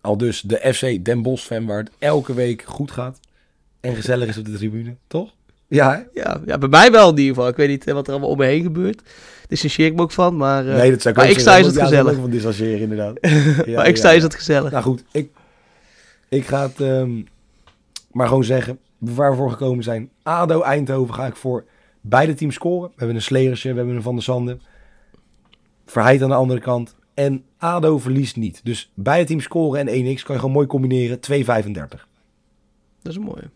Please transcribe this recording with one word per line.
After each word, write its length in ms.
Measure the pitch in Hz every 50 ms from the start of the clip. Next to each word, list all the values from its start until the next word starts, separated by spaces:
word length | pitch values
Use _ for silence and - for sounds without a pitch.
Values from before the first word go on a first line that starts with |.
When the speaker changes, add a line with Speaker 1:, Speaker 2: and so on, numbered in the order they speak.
Speaker 1:
Al 160 | - 104 104
dus 240 | 101 120 117 101 -
de 300 | - 98 117 - - 131 123
F 60 | -
C 260 | - 131 117 92 90
Den 160 | 117 117 120
Bosch 240 | 113 127 131 123 -
fan 200 | - 120 113 113
waar 120 | 110 101
het 140 | 104 107 - _ _
elke 340 | - 147 151 147 143 - 127
week 280 | 123 123 120 117 113
goed 300 | - - - - 147 135
gaat 280 | - 127 123 127 131 _ _ _ _ _ _ _ _ _ _ _ _ _
en 160 | - 127 120
gezellig 320 | 110 104 123 127 123 120
is 100 | 110 107
op 80 | 110 107
de 80 | 107 107
tribune, 420 | 98 107 110 107 117 117 120 123 _ _
toch? 260 | _ - 165 214 220 _ _ _ _ _ _ _
Ja, 240 | _ 135 143 139 135 139
hè? 260 | 196 247 - _ -
Speaker 2:
Ja, 200 | - - - - -
ja, 120 | - -
bij 120 | 139 139 135
mij 220 | 143 160 202 247
wel 180 | 220 220 208 175
in 80 | 156
ieder 160 | 147 139 135 131
geval. 160 | 123 123 127
Ik 60 | 123
weet 120 | - 147
niet, 200 | 139 139 135 -
eh, 60 | - 143
wat 120 | 143 139
er 40 | 139
allemaal 180 | 139 139 139 139
om 80 | 143
me 80 | 139 135
heen 160 | 131 139 160 170
gebeurt. 340 | 180 156 175 185 196 220
Daar 480 | - _ _ - - - - - - -
distancieer 400 | - - - - 147 - - 156
ik 80 | 160 160
me 60 | 170
ook 100 | 170 160
van, 240 | - - 180 180 175
maar, 300 | 156 139 135 139 139 131
eh, 80 | 131 135
Speaker 1:
Nee, 160 | 123 123 131
dat 100 | 131 117
zou 120 | - 120 107
ik 60 | 127
Speaker 2:
maar 100 | 135 -
Speaker 1:
ook 60 | 202
Speaker 2:
ik 40 | -
Speaker 1:
zeggen. 20 |
Speaker 2:
sta 140 | 120 214 190
is 40 | 185
Speaker 1:
Ja, 60 | 190
Speaker 2:
het 0 |
Speaker 1:
dat 80 | - 135
zou 100 | 147 139
ik 40 | 139 151
Speaker 2:
gezellig. 160 | 143 131 131 147
Speaker 1:
ook 60 | 131
van 80 | 127 123
distancieren, 500 | 117 117 107 113 104 98 113 113 110 104
inderdaad. 360 | 110 107 107 107 104 104 110 -
Speaker 2:
<laughs> 480 | - 170 151 151 139 156 147 143 - 113
Speaker 1:
Ja, 60 | 117
Speaker 2:
Maar 120 | 117 -
ik 80 | 165 175
Speaker 1:
ja, 40 | -
Speaker 2:
sta 100 | - 180
Speaker 1:
ja. 60 | 165
Speaker 2:
is 80 | 170 160
het 120 | 160 -
gezellig. 360 | - - - 151 139 156 143
Speaker 1:
Nou 120 | 131 127 110
goed, 200 | 131 127 123 - _
ik, 200 | _ 151 143 - _ _ _ _ _ _ _ _ _ _ _ _ _ _ _ _ _ _ _ _
ik 160 | 131 139 127
ga 140 | - 135 139
het, 200 | 139 131 131 -
ehm, 400 | 143 135 131 131 131 123 120 113 98 _ _ _ _ _ _ _ _ _ _ _ _ _ _ - _ _
maar 160 | _ 120 127
gewoon 160 | 117 127 135 127
zeggen 360 | 107 131 127 117 117 131 131 _ _ _
waar 340 | _ 113 120 120 127 143 139
we 60 | 135
voor 140 | 127 139 123
gekomen 320 | 117 - 139 131 127 120 113
zijn. 260 | 117 117 - 117 - _ _ _
ado 380 | 151 165 170 175 156 160 165
Eindhoven 520 | 165 131 139 147 139 123 135 135 131 123 117
ga 120 | 120 131
ik 100 | 123 107
voor 300 | - - 131 123 113 - _ _ _ _ _ _ _
beide 320 | - 104 113 127 151 160 151
teams 220 | 135 156 147 127
scoren. 320 | - - 170 180 180 180 175
We 60 | _
hebben 180 | _ 123 117 117
een 60 | 113
Slegersje, 480 | 107 - 135 131 131 131 127 120 - 131
we 60 | 127
hebben 180 | 120 123 123 123
een 60 | 120
Van 120 | 107 120 123
der 80 | 120 110
Sande. 340 | - 127 123 123 123 123 - - _ _ - _ _ _ _ _ _ _ _ _ _ _ _ _ _ _ _ _ _ _ _ _
Verheid 360 | - - 117 123 127 135 135
aan 80 | 135 131
de 60 | 135
andere 240 | 131 131 127 127 117
kant. 360 | - 127 123 120 120 - _ _ _ _ _
En 300 | - 139 139 135 135 _ _ _
ado 400 | _ - 170 175 175 156 160 156
verliest 380 | 139 123 127 131 139 139 117 -
niet. 240 | 120 110 98 82 - _
Dus 280 | 117 117 110 - _ _
beide 300 | - 98 135 147 175 175
teams 160 | 139 165 151 127
scoren 360 | - - 170 160 151 131 143
en 80 | 143
één 280 | 123 110 131 123 127 135
x 80 | 127 -
kan 120 | - 139
je 60 | 123
gewoon 140 | 127 135 131
mooi 120 | 147 147
combineren. 520 | 139 - 135 131 127 127 127 123 117 127 123
Twee 240 | - - 143 143 127
vijfendertig. 640 | 113 120 110 101 - - 78 73 - - - - _ _ _ _ _ _ _ _ _ _ _ _ _ _ _ _ _ _ _
Speaker 2:
Dat 100 | _ 170
is 60 | 165
een 60 | 196 214
mooie. 240 | 208 - - - 147 _